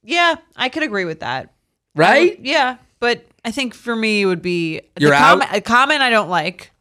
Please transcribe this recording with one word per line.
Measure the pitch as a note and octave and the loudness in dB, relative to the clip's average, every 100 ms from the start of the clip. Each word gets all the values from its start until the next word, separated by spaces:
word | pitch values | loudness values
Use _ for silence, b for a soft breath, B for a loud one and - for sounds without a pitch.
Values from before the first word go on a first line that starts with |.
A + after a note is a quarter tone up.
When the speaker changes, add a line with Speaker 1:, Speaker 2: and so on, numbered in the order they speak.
Speaker 1:
Yeah, | G#3+ E4+ E4+ D#4 _ - | -4 -2 0 -2 _ -8
I | B3+ | -8
could | D#4+ | -4
agree | D#4 G3+ F3 | -6 -4 -6
with | D#3+ | -8
that. | - C3 - _ _ _ _ D3 | -8 -10 -12 _ _ _ _ 0
Speaker 2:
Right? | E3+ C4+ F4 | 4 4 2
Speaker 1:
I | - | 0
would, | B3+ | -4
yeah, | D#4 B3+ B3 _ _ | 0 -2 -4 _ _
but | A#3+ A#3 _ _ A#3 | -4 -4 _ _ -10
I | |
think | A3+ B3+ - | -8 -8 -10
for | A#3 A3+ | -8 -4
me | A3 G#3 | -2 0
it | G3 | 0
would | F3+ | -2
be | F3 F3 E3 D#3+ _ - | -4 -4 -4 -8 _ 0
the | |
Speaker 2:
You're | D3 | 2
Speaker 1:
com-, | C#3+ - - | 6 6 4
Speaker 2:
out? | - G#3 | 2 -4
Speaker 1:
a | |
comment | G#3 A#3+ C#4 D4+ | 0 0 2 0
I | B3+ | 2
don't | A3 E3+ | 0 0
like. | F3 D#3 F3+ - _ | -4 -4 -10 -20 _